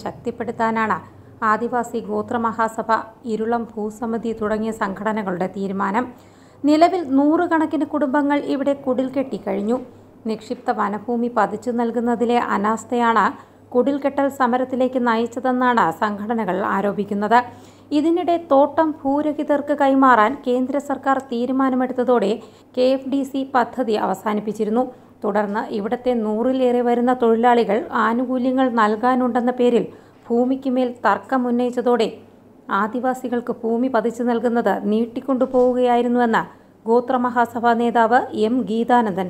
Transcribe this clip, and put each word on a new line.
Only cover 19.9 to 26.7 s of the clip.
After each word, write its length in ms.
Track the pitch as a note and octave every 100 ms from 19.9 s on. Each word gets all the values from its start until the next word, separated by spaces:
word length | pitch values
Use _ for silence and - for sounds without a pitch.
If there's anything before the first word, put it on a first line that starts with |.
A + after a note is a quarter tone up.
| C4+ C4+ A3+ G#3+ C#4 B3+
കേന്ദ്ര 300 | B3 B3+ C#4 C#4
സർക്കാർ 280 | C4+ C#4 C4 C4
തീരുമാനമെടുത്തതോടെ 1000 | A#3 B3 C4 C4+ B3+ B3+ B3+ B3 A#3+ G3 A#3 - - - B3+
കെ 100 | B3+ C4+
എഫ് 160 | C4+
ഡി 100 | C#4 C4+
സി 140 | C4+ C4+ C4
പദ്ധതി 380 | A#3 - A#3 G#3 G3+
അവസാനിപ്പിച്ചിരുന്നു. 760 | F#3 A3 G#3 G#3+ G#3 G#3 A3+ B3+ - - -
തുടർന്ന് 380 | G3 G#3 G3+ G#3+ C#4 A3
ഇവിടത്തെ 340 | G3+ B3 B3+ A#3+ G#3+
നൂറിലേറെ 560 | G#3+ A#3+ C4 B3+